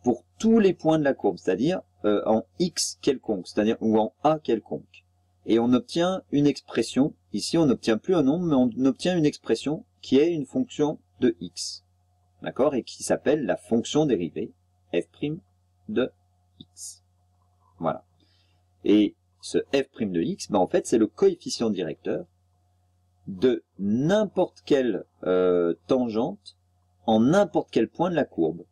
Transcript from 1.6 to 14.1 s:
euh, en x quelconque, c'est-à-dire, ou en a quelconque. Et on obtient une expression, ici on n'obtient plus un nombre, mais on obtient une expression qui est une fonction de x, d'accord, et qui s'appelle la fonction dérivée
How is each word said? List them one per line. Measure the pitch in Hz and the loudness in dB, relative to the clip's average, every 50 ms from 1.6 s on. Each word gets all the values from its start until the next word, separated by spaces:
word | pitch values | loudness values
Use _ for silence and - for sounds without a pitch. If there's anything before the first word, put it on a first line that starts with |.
| 123 165 185 - - _ _ _ - | 0 -2 -2 -4 -8 _ _ _ -2
euh, | 104 104 101 - | 0 0 0 0
en | 107 110 110 - _ _ - | 0 0 0 -2 _ _ -4
x | 175 175 _ - - - - _ | -4 -4 _ -6 -6 -6 -8 _
quelconque, | - 143 135 123 _ - 110 92 85 | -2 -2 -2 -2 _ -6 -6 -6 -6
c'est-à-dire, | - - - 104 110 117 - | -6 -4 0 0 0 0 0
ou | 101 113 107 110 | 0 2 2 2
en | 107 107 _ _ - | 0 0 _ _ 0
a | 151 156 151 | 0 0 0
quelconque. | _ - 117 104 - - - - - _ - - _ _ _ _ _ _ _ _ _ | _ -2 -2 -2 -2 -10 -12 -12 -12 _ -20 -20 _ _ _ _ _ _ _ _ _
Et | - 107 117 | 0 2 2
on | 117 123 | 4 4
obtient | 127 120 113 - - 170 170 185 190 185 - _ | 2 2 0 -2 -2 0 0 0 -2 -4 -6 _
une | - 143 147 143 | 0 2 2 2
expression, | 135 - _ - - - 170 - - - 135 160 - _ _ _ | 0 -2 _ -6 -4 -4 -4 -2 0 0 0 0 -2 _ _ _
ici | - 104 - - - | -8 -6 -4 0 0
on | 170 165 | 2 2
n'obtient | 139 113 - - 120 113 110 | 2 2 0 0 -2 -2 -2
plus | _ - 190 | _ 0 0
un | 170 139 | 2 2
nombre, | 131 151 180 180 | 2 0 0 -2
mais | 165 147 | 0 2
on | 127 127 123 110 120 131 | 2 2 2 0 0 0
obtient | 135 127 _ - 175 185 | 0 0 _ -2 -2 0
une | 175 151 | 2 0
expression | 147 - - _ - 113 - - 139 156 - - _ _ _ | 0 0 -2 _ -2 -2 -2 -2 -6 -6 -6 -10 _ _ _
qui | - - 127 135 | -4 2 4 4
est | 151 170 | 4 4
une | 175 156 135 | 0 -2 -6
fonction | - - 131 127 - - - 151 147 160 - _ _ _ _ | -4 -4 -4 -4 -4 -2 -2 -2 -2 -2 -8 _ _ _ _
de | 131 120 - _ | 0 0 0 _
x, | 87 87 _ - - - - - _ _ _ _ _ _ _ _ _ _ _ _ | -12 -14 _ -12 -12 -12 -12 -16 _ _ _ _ _ _ _ _ _ _ _ _
d'accord, | - - - - 247 302 - | -12 -10 -2 0 0 0 0
et | 110 | -2
qui | - - - - - | -6 -6 -16 -14 -4
s'appelle | - - - _ - 151 156 131 | -4 -4 -2 _ 0 0 0 0
la | 92 - | -4 -4
fonction | - - - 113 117 110 - - 147 156 | -4 -2 -2 -2 -2 -2 0 0 0 2
dérivée | 147 | 2